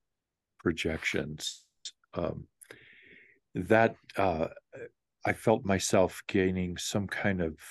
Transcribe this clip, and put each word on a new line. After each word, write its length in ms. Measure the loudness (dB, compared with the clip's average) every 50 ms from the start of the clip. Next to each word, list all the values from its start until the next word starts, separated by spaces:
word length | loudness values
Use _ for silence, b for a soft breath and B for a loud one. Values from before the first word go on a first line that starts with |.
| _ _ _ _ _ _ _ _ _ _ _ _
projections. 1040 | 0 0 0 0 -2 -2 -2 -2 -4 -4 -2 -2 -4 -4 -8 -8 -8 -10 -10 -12 _ _ _ _ _ -16 -16 _ _ _ -8
Um, 340 | -6 -4 -4 -6 -6 -12 -16 _ _ B B B B B B B B B B B B B B B B B _ _
that, 400 | -8 2 4 6 6 6 4 2 -2 _ _ -4 0
uh, 300 | 0 2 2 0 -2 -4 -4 -12 _ _ -16 -16 -16 -16 _ _ _ _ _ _ _
I 80 | -4 -4
felt 320 | 0 2 2 2 2 2
myself 560 | 0 0 0 2 2 4 4 4 4 0 -6 -12 -2
gaining 500 | 0 2 2 2 2 0 -2 -4 -6 -6
some 300 | -8 -4 -4 -4 -4 -4
kind 340 | -6 -2 -2 -2 0 0
of, 160 | -2 -2 -4 -8 -14 -10